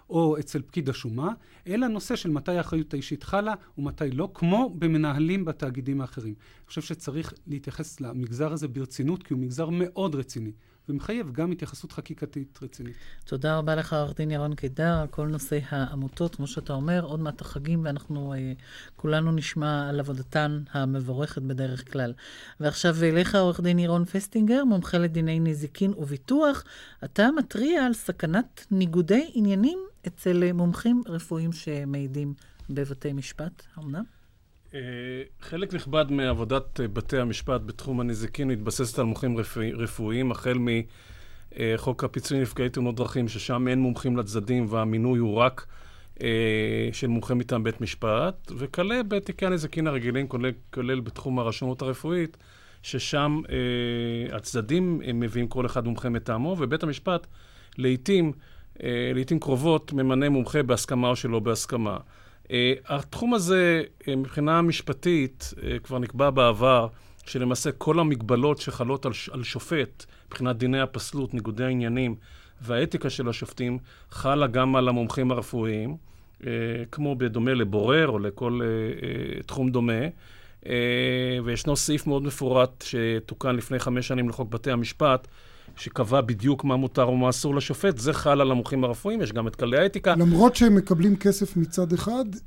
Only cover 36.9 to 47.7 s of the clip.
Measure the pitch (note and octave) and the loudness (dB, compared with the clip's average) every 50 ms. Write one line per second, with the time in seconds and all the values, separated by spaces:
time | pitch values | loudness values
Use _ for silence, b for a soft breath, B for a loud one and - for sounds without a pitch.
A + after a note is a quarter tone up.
36.9 | G#2+ A#2 G#2 - C#3+ C3 A#2+ A#2 G2+ - - - B2+ A#2+ A2+ G2+ G2+ - - C3+ | -2 -4 -2 0 0 0 0 0 -2 -4 -2 -2 -2 -2 -2 -6 -10 -10 -6 -4
37.9 | B2+ B2 A#2+ A#2+ A2+ G#2 A2+ A2+ - C#3+ C#3 C3 B2+ G#2+ G#2 A2+ - - B2+ A2+ | -2 -2 0 -2 -2 -4 -4 -6 -4 -2 -2 0 0 0 -2 -4 -2 -2 -2 -2
38.9 | - C#3+ A#2+ A2+ A2 - C3+ B2+ A#2+ A2+ G#2+ - - A#2 A2 A2+ C3+ A#2 A#2 G#2+ | 0 -2 0 0 0 0 0 0 0 0 -2 -4 -4 -4 -4 -4 -2 -4 -6 -6
39.9 | - - A2 G#2+ A2+ B2+ C3 B2 A2+ - - B2+ B2+ B2 A#2+ A#2+ A2+ A2+ A2+ b | -4 -4 -4 -2 0 0 0 0 -2 -2 -2 0 0 2 2 2 2 0 -2 b
40.9 | b b b b b b b b b b b b - - A#2 A2+ A2+ A2 - C3 | b b b b b b b b b b b b -6 -4 -2 0 0 0 -2 -4
41.9 | A#2+ - C#3 B2 - C#3 - - C#3+ C3+ B2+ A2+ - - B2 A#2+ - C3 B2 A#2+ | -2 -2 -4 -4 -4 -6 -4 -2 0 0 0 0 0 -2 -2 -2 0 -2 -2 -2
42.9 | A2+ B2 A#2+ - - C3 A#2+ G#2+ A2 G#2 - - B2 B2 B2+ B2+ B2+ C3 C3 B2+ | 0 -2 -4 -2 0 -2 -2 -2 -4 -6 -4 -2 -2 0 2 2 2 4 2 2
43.9 | A#2 - - C3 B2 B2 A2+ F#2+ G#2 A2 G2+ A#2+ B2 B2 A#2 G#2 A2+ A2+ A2 A2 | 0 0 0 0 0 0 -2 -2 -2 -4 0 2 2 2 2 0 0 0 0 2
44.9 | A2 A2+ A#2 B2+ B2+ A#2 A#2 G#2+ G#2 A2+ A#2+ C3 - - - b b b b b | 2 2 2 2 2 2 2 2 4 4 4 4 4 0 -14 b b b b b
45.9 | b b b b b - - A#2 A2+ A2+ A2+ A2 A2 A2 G#2+ A2 A2 A2+ A2+ A#2 | b b b b b -4 -2 0 2 2 2 2 2 2 2 0 0 0 -2 -2
46.9 | A2 - C3+ A#2+ A#2 A2+ G#2+ - B2+ B2 A#2+ - C3 A2+ A2 A2+ | -2 -2 -2 0 0 0 0 0 -2 -2 0 0 -2 0 0 -2